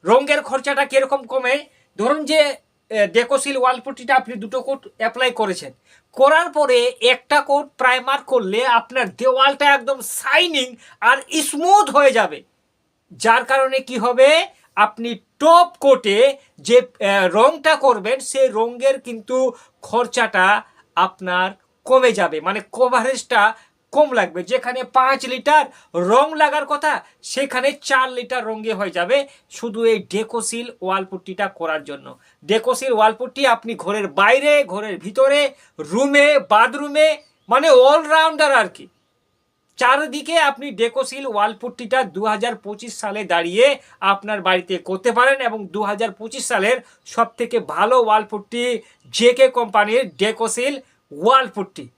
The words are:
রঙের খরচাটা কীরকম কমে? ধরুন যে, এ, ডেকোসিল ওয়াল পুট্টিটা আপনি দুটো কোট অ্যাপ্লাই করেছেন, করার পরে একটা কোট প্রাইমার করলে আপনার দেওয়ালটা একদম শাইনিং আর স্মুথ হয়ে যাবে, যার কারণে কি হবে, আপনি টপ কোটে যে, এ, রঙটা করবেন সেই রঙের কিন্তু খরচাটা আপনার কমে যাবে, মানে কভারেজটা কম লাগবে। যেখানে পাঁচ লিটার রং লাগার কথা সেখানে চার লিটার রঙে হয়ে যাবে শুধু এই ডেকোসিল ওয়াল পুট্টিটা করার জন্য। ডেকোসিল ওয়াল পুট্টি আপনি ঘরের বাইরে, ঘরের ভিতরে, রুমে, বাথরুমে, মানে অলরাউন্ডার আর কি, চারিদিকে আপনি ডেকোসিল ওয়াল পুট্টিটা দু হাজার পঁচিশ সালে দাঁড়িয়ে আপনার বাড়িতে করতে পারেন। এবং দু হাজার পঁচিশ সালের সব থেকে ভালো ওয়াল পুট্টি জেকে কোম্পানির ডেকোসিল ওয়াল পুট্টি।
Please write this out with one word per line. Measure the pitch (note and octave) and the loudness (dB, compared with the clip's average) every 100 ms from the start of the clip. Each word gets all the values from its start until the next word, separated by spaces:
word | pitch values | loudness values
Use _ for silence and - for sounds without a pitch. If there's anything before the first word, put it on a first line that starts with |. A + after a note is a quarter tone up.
রঙের | E3 B3 C#4+ D4+ D4 | 4 2 2 -2 -2
খরচাটা | C4 C4+ C#4 C#4 | -6 -4 -2 0
কীরকম | C4+ C4 C#4 A#3 | 0 0 -4 -4
কমে? | C4 B3 C#4+ D4 _ _ - | -4 -2 -4 -6 _ _ -6
ধরুন | A3 D4+ D4 | -2 -2 0
যে, | D#4 D4 C4+ _ _ _ | 0 0 -2 _ _ _
এ, | A3 G3+ G#3 | -2 0 0
ডেকোসিল | A#3+ C4+ C#4 C4+ | 0 -2 -2 -2
ওয়াল | B3+ B3 | 0 -2
পুট্টিটা | C4+ C#4 B3 C4 | -8 -14 0 0
আপনি | B3+ A#3 | 0 -14
দুটো | G#3+ B3+ B3 | -8 -8 -6
কোট | C4+ - _ | -10 -10 _
অ্যাপ্লাই | A3+ A#3 B3+ A#3+ | -6 -2 -4 -2
করেছেন, | G#3 F3+ C#3+ _ _ _ _ - | -6 -6 -12 _ _ _ _ 2
করার | C4+ D#4 E4+ D4+ | 4 4 0 -2
পরে | C#4 B3 A#3+ B3 A#3+ | 0 2 0 0 0
একটা | B3+ _ D4 C#4+ | 0 _ -2 0
কোট | C#4+ C#4+ _ | -2 -2 _
প্রাইমার | B3+ B3+ B3+ C#4 - | 0 0 -2 -6 -2
করলে | B3+ F#3+ G#3 C4 A#3 | -4 -2 -4 0 -2
আপনার | A#3 B3+ G3+ - | -2 -6 -6 -2
দেওয়ালটা | B3+ C4 C4+ C#4 C#4+ C#4 | -2 2 2 2 2 2
একদম | A#3 C4+ A3+ - | -2 -8 -8 -8
শাইনিং | C4+ D4 F4 D4 B3+ A#3 - _ A3 | 0 0 0 -2 -6 -10 -20 _ 0
আর | C4+ - D#4 D4 | 0 0 -4 -4
স্মুথ | D4 F4 G4+ G#4 C#4+ | -2 4 4 4 4
হয়ে | C#4 A#3 | 4 2
যাবে, | G3 D3 _ _ _ _ _ _ _ - | -2 -6 _ _ _ _ _ _ _ -4
যার | A3 A#3 A#3+ | 2 2 2
কারণে | C4+ C4 C4+ C4 | 0 0 -2 -4
কি | B3 | -4
হবে, | A#3 A#3+ C4+ D#4+ F#4+ _ _ - | -2 4 6 4 0 _ _ 0
আপনি | A3 - A#3 A3+ _ _ | 0 0 -10 -10 _ _
টপ | D4+ E4+ F4 - | 6 6 6 2
কোটে | C#4 C4 A3 G3+ C4+ C#4 _ _ C#3+ | 2 2 2 2 2 2 _ _ 2
যে, | A#3+ B3 _ G3+ | 2 2 _ 0
এ, | G3 F#3 F#3+ | 2 2 4
রঙটা | C4 D#4+ D#4 D#4 | 2 2 0 2
করবেন | C4+ A3+ G3 C4 - | 2 0 -2 -6 -4
সেই | C4+ C4 G#3+ | 0 0 0
রঙের | A#3 A#3+ C4+ C4+ B3 | -4 -2 -2 -2 -6
কিন্তু | A3+ G3+ B3+ B3+ - _ _ | -14 -6 -2 -2 -4 _ _
খরচাটা | - A3+ A#3 - A3+ G3 F#3 G#3 - _ _ - | -6 -4 -4 -2 -2 2 2 2 -2 _ _ -2
আপনার | F#3 _ F#3 F3+ F#3 G3+ _ _ - | -2 _ -6 -2 -4 -6 _ _ 2
কমে | C4 B3+ | 4 4
যাবে, | G3+ F3 D#3 E3 | 2 -2 -2 -6
মানে | G3+ F#3+ A3+ | -6 -10 -2
কভারেজটা | B3 B3 A#3 C4+ - A#3 G#3 A3+ _ _ _ | 0 0 -2 -6 0 2 2 0 _ _ _
কম | C4+ D4 B3 | 0 2 2
লাগবে। | F#3 E3 | -2 -4
যেখানে | F3 B3+ B3 B3+ B3 C4 | -4 -4 -4 -10 -2 2
পাঁচ | C4 C4+ C4 | 2 0 -4
লিটার | C4 C#4+ D4+ C#4+ _ _ E3+ F3+ | -4 2 2 2 _ _ -6 2
রং | A#3 D4+ D#4 | 4 4 2
লাগার | D4+ D4+ C#4+ | 0 0 -4
কথা | D4 D4+ B3 _ _ | -4 -2 -4 _ _
সেখানে | - - C#4 B3+ C4+ C#4 - | -10 -6 -4 -2 -4 -4 -2
চার | C4+ C4 B3 | 0 0 -6
লিটার | A#3+ B3+ A3 | -8 -8 -6
রঙে | A3 A3 G3+ | -8 -6 -6
হয়ে | G3+ F3+ | -4 -4
যাবে | F3+ C4+ C#4 _ _ | 0 0 -2 _ _
শুধু | - A#3 G#3+ | -12 -10 -2
এই | A3+ G#3+ F3+ | 0 0 -4
ডেকোসিল | G3+ A3 A#3 A3 A#3 A#3+ - | -8 -6 -6 -8 -10 -12 -10
ওয়াল | F#3 F#3+ F#3+ | -6 -4 -6
পুট্টিটা | F#3 F#3 F#3 G3 - | -12 -14 -8 -8 -6
করার | E3 D#3 | -6 -6
জন্য। | C#3+ C#3 C3+ B2+ _ _ | -8 -16 -18 -20 _ _
ডেকোসিল | D3 A3 A#3 B3 C4+ | -2 -2 0 -4 -2
ওয়াল | A3 G#3+ A3 | 2 2 0
পুট্টি | B3+ C4+ C4+ | -10 -2 0
আপনি | G3+ A3+ A3+ | 0 -4 -10
ঘরের | F3+ G#3+ G3 | -6 -6 -4
বাইরে, | F#3+ G3+ C4 D4 D4 | 0 4 4 4 2
ঘরের | A3+ F#3+ G#3+ F3+ | 0 -6 -10 -10
ভিতরে, | F3+ G#3+ C4+ C#4+ C#4 - _ - | -8 0 2 2 0 -6 _ -16
রুমে, | D3+ G3 C#4 C#4+ C#4+ D4 - | -6 -2 2 4 4 2 2
বাথরুমে, | G#3+ A#3+ C#4 C#4+ C#4+ D#4 D4 _ _ - | 4 4 0 -4 0 2 0 _ _ 0
মানে | B3 D#4+ B3+ C4 | 2 6 6 8
অলরাউন্ডার | D4+ D4+ D#4+ D#4+ D#4 D4+ C4 | 4 2 2 2 2 2 2
আর | F#3+ - | 0 -8
কি, | - _ _ _ _ _ _ _ _ - | -20 _ _ _ _ _ _ _ _ -4
চারিদিকে | B3 C4+ D4+ C#4+ C#4+ E4 | 0 0 -2 -10 -4 0
আপনি | D4 B3+ C#4+ | 0 -2 -12
ডেকোসিল | G3 A3+ A#3+ C4 C4+ C4+ | -4 -4 -4 -8 -8 -8
ওয়াল | G#3 G#3+ G#3 | -4 -4 -4
পুট্টিটা | A#3+ - A3+ C4 D#4 | -16 -14 -4 -4 -4
দু | C#3+ | -6
হাজার | G#3+ G#3+ A#3 A3 | -4 -4 -6 -8
পঁচিশ | G3+ G#3 A#3 - | -14 -16 -16 -12
সালে | G#3 G#3 | -10 -8
দাঁড়িয়ে | F#3+ E3+ E3+ F#3+ C4+ C4+ _ _ | -2 -2 -2 2 2 0 _ _
আপনার | G3 G3 G3+ G#3 | -2 -2 -4 -4
বাড়িতে | F#3 F#3 F3 F3+ | 0 0 -2 -10
করতে | F3+ F#3 A#3+ | -8 -4 -2
পারেন। | A3 B3+ C#4 B3 | 2 2 2 -2
এবং | A3 F#3+ | -6 -10
দু | G3+ | -6
হাজার | G3+ G#3 A3+ | -6 -4 -6
পঁচিশ | - A3 C4 A3+ | -6 -14 -12 -6
সালের | A3+ G3+ B3+ - _ - | -2 0 -2 -6 _ -10
সব | - A3+ - | -4 -4 -4
থেকে | A#3 A#3 C3+ | -6 -4 -6
ভালো | D3 G#3+ B3+ A3 | -2 2 2 2
ওয়াল | G#3+ | 0
পুট্টি | G#3+ G#3 G3 A#3+ B3 A3+ _ _ _ | 0 -12 -10 -6 -4 -6 _ _ _
জেকে | - A#3+ B3 C4 | 2 2 4 2
কোম্পানির | B3+ A3+ G#3 G#3 A#3 G#3+ - | 2 -2 0 2 0 -2 -4
ডেকোসিল | G3+ A3 A3+ A#3 C4 C#4 _ _ _ | -4 -2 -6 -4 -4 -6 _ _ _
ওয়াল | C#3+ G3 C4 B3 | -4 2 2 2
পুট্টি। | G3+ F#3+ - A#2+ | -8 -12 -12 -20